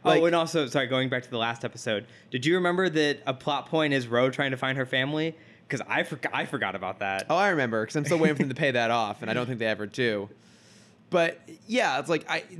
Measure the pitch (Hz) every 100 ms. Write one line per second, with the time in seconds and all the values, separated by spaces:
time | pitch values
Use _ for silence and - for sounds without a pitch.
0 | - - 170 170 165 160 135 143 123 131
1 | 131 127 - 120 113 117 120 120 123 104
2 | 107 - - 127 139 185 175 180 185 156
3 | 147 135 - 127 - 139 - 165 151 139
4 | 120 120 131 127 139 127 131 135 127 131
5 | 135 151 160 160 - - - 131 - 135
6 | 175 147 - 127 165 139 101 95 92 95
7 | 98 98 95 165 202 165 123 110 110 156
8 | 147 170 156 143 143 127 147 120 117 117
9 | 107 104 110 117 123 120 113 104 104 -
10 | 120 104 101 - - - - - - -
11 | - 180 165 - - 160 - 240 190 135
12 | 135 123 - 160 -